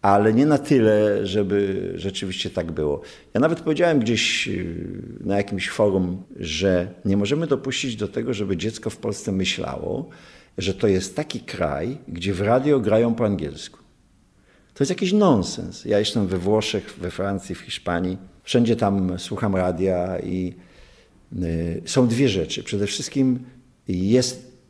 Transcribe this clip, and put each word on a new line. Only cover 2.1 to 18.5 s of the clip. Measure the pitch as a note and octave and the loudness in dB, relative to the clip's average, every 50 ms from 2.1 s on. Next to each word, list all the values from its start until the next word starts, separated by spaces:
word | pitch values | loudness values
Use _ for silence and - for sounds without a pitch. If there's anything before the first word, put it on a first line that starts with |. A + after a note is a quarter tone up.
| F#2+ - - F#2+ F2+ - - F#2 | -6 -4 -6 -6 -6 -6 -6 -6
tak | - - E2+ E2 | -4 -4 -4 -4
było. | D#2+ - D2+ D2+ D2 C#2 - - - - - _ _ | -4 -2 -2 -2 -2 -2 -6 -12 -18 -20 -20 _ _
Ja | A2+ | 2
nawet | B2+ D#3 E3+ E3 | 2 2 2 0
powiedziałem | - D#3+ D#3 - F3+ E3+ E3 C#3+ | -2 -2 0 2 2 4 4 4
gdzieś, | A#2 G#2+ A#2+ G#2 - - - - - - | 2 2 0 0 0 0 0 -2 -2 -4
y, | G2+ F2+ F2+ F2 E2+ E2+ E2+ F2 F2+ F#2+ - - - - | -4 -4 -4 -6 -6 -8 -8 -10 -10 -10 -12 -12 -12 -10
na | - - G2 G2+ | -4 -2 0 0
jakimś | G2 - - F#2+ F#2+ - | 0 -2 -4 -6 -6 -6
forum, | - - A2 G#2 F#2+ F#2+ F#2 F2+ F2 F#2 - - - - | 0 2 2 4 4 2 2 0 -2 -6 -8 -14 -12 -10
że | F2+ E2 D2+ D#2 F#2 G2 F#2 F2 F2 F#2+ F2+ - - | -8 -6 -4 0 2 4 4 2 0 -2 -8 -6 -2
nie | - G2 G2+ | 0 2 2
możemy | G2+ G2+ C3+ D3 E3+ D#3 | 2 0 0 0 0 0
dopuścić | C#3 B2+ - C3 B2+ - - C3+ A#2 | 0 -2 -2 -4 -4 -4 -4 -4 -4
do | A2 G#2 G2 | -4 -6 -4
tego, | - - A#2 A#2+ B2 | -4 -6 -4 -4 -4
żeby | G2+ G#2 F#2+ G2 E2+ | -4 -2 -2 -2 -2
dziecko | E2+ G#2+ A2 - - A2+ | -2 -4 -6 -6 -8 -8
w | - - | -8 -6
Polsce | - G#2+ G#2 - - - | -6 -6 -6 -4 -4 -4
myślało, | G2 F#2+ F#2+ F2+ - - - - - - - - F2+ - E3+ - - - - - - - - _ _ - | -2 0 0 -2 -2 -4 -6 -8 -6 -6 -6 -6 -4 -6 -6 -8 -14 -20 -20 -20 -20 -20 -20 _ _ -6
że | - F#2+ - | -4 -4 -2
to | - - G#2+ | 0 2 2
jest | G2 F#2 F#2 - - | 4 2 0 -2 -6
taki | - D#3 - - B2+ | -6 -6 -6 -8 -12
kraj, | - - - - F2+ D2+ C#2 C#2 E2 A2 C3+ D3+ - - | -10 -10 -6 -4 -2 -2 -2 -4 -4 -6 -6 -8 -10 -12
gdzie | - E2+ E2+ G2 G2 | -10 -6 -4 -2 -2
w | F2 | 0
radio | G2+ G#2 A#2 C3 C3 D3 D3 C3+ | 2 4 4 4 4 4 2 4
grają | A2+ G#2 G#2 A2 A#2 A#2 A#2 | 4 4 4 4 4 4 2
po | A2+ A#2+ | 0 2
angielsku. | G#2+ G2+ F2+ D2+ C#2+ - - - - - - _ _ _ _ _ _ _ _ _ _ _ _ _ _ _ _ _ _ _ | 0 0 0 -2 -6 -8 -10 -14 -16 -18 -20 _ _ _ _ _ _ _ _ _ _ _ _ _ _ _ _ _ _ _
To | - C#3 | -2 0
jest | C#3 | 0
jakiś | F3+ - G3 F3+ F#3 | 0 0 0 2 4
nonsens. | G#3 G#3 F#3 C#3+ G#2 F2+ - - - B2 - F#2 - - | 4 6 6 6 4 4 0 -4 -8 -10 -12 -12 -12 -4
Ja | A#2 G#2+ G2+ | 0 2 2
jestem | G#2+ G#2+ - A#2 G#2 F#2 | 2 2 0 0 0 0
we | F#2 F#2 | 0 -2
Włoszech, | F2 G2 G#2+ A2 G#2+ - - G#2 F2 - - - | 0 2 2 2 0 0 -4 -4 -6 -6 -14 -10
we | E2+ F2+ | -10 -8
Francji, | - - F#2 G2 G2 F#2+ - - F#2 | -6 -4 -4 -4 -4 -4 -6 -8 -12
w | - | -12
Hiszpanii. | - - - - - - F2 E2+ F2+ F#2 F#2 F#2+ - - - - _ | -10 -12 -12 -10 -4 -2 -2 0 0 -2 -4 -6 -10 -18 -20 -20 _
Wszędzie | - | 0